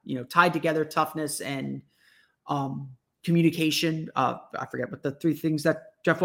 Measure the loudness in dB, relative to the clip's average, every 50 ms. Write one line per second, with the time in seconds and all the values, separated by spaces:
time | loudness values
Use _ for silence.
0 | -10 -8 -6 -6 -6 -2 4 4 4 4 4 0 0 0 0 0 0 0 0 0
1 | 0 0 -2 -4 -4 -4 -4 -6 -6 -6 -6 -6 -6 -6 -8 -8 -12 _ _ _
2 | _ _ _ _ _ _ _ _ _ -4 -2 -2 -2 -4 -6 -8 -10 -12 -16 -20
3 | _ _ _ _ 0 2 4 6 6 6 4 4 2 0 2 2 0 0 0 -2
4 | -4 -6 -2 0 0 0 0 -2 -8 -10 -8 -8 -8 -6 -6 -6 -6 -6 -6 -6
5 | -6 -6 -4 0 0 0 0 0 0 -2 0 2 2 2 0 0 -2 -18 -14 _
6 | 0 2 2 4 2